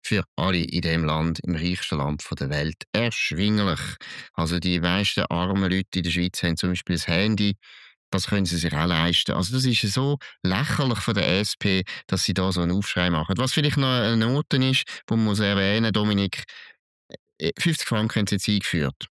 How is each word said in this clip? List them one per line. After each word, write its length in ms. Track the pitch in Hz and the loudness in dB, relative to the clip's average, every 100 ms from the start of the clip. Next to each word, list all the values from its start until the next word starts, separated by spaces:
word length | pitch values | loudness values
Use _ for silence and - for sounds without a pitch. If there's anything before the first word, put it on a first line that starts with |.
für 220 | - 104 - - | 0 -2 -2 -4
alle 260 | 90 87 | 0 0
in 200 | 76 85 | 0 -2
dem 220 | 85 82 | 0 0
Land, 360 | 78 78 80 80 | 0 0 0 -2
im 120 | - | -4
reichsten 440 | 80 87 90 - 78 | -2 -2 -4 -4 -2
Land 240 | 71 73 | -2 -4
von 140 | - 76 | -6 -6
der 140 | 69 | -4
Welt, 340 | 73 78 - - | -2 -4 -6 -4
erschwinglich. 880 | 107 117 - - 78 104 107 101 76 - - - - - | 0 0 -2 -4 0 2 2 2 0 -4 -12 -14 -16 -10
Also 240 | - 82 87 | -4 -2 0
die 220 | 90 87 | 0 2
meisten 440 | 87 92 101 - - | 2 2 0 -2 -2
armen 420 | 85 92 98 95 | 0 0 0 2
Leute 280 | 95 95 95 | 0 -2 -4
in 40 | |
der 60 | 85 | -2
Schweiz 320 | 87 90 - | -2 -2 -2
haben 140 | 87 82 | -2 0
zum 140 | 90 | -2
Beispiel 260 | 90 - 85 | -2 -2 -2
ein 160 | - | 0
Handy, 440 | 85 107 104 104 98 - - - _ _ | 0 2 2 0 -2 -10 -20 -20 _ _
das 180 | 95 - | -4 0
können 180 | 104 90 | 0 0
sie 100 | 85 | 0
sich 160 | 82 | -2
auch 140 | 73 85 | 0 0
leisten. 460 | 82 85 85 - | 2 2 2 0
Also 240 | - 92 131 | -2 0 0
das 80 | |
ist 160 | 127 113 104 | 2 0 0
so 260 | 113 139 143 - - | 0 0 -2 -6 -6
lächerlich 560 | 92 95 147 - 135 113 | -2 0 0 0 0 0
von 140 | - | 0
der 260 | 101 73 95 | 0 2 2
S 140 | 104 - | 0 -2
P, 240 | 104 95 90 - - | 0 0 0 -10 -4
dass 160 | 92 | -2
sie 120 | - | 0
da 180 | 92 95 | 0 0
so 80 | 90 | 2
einen 100 | 85 | 0
Aufschrei 400 | 92 101 - 90 | 0 0 0 2
machen. 240 | 82 80 95 | 2 0 0
Was 160 | 131 | 0
vielleicht 260 | - 147 143 | 2 2 2
noch 100 | 135 | 2
eine 280 | 127 110 113 | 2 2 2
Note 420 | 113 139 - 139 | 2 0 0 2
ist, 260 | 131 131 - - - | 2 2 -2 -12 -2
wo 80 | 113 | 2
man 80 | |
muss 160 | 110 101 | 4 4
erwähnen, 520 | 101 101 98 107 113 | 2 4 2 2 2
Dominik, 520 | 104 104 101 98 - - - - _ _ _ _ - _ _ | 2 2 2 0 -4 -12 -20 -20 _ _ _ _ -20 _ _
äh, 120 | 80 - | -4 0
fünfzig 300 | 175 156 - | -2 0 -2
Franken 320 | 107 110 113 | 0 0 0
haben 60 | 101 | 0
sie 80 | 101 | 0
jetzt 120 | - | 0
eingeführt. 580 | 104 - 82 69 - - | 0 0 -2 -2 -4 -18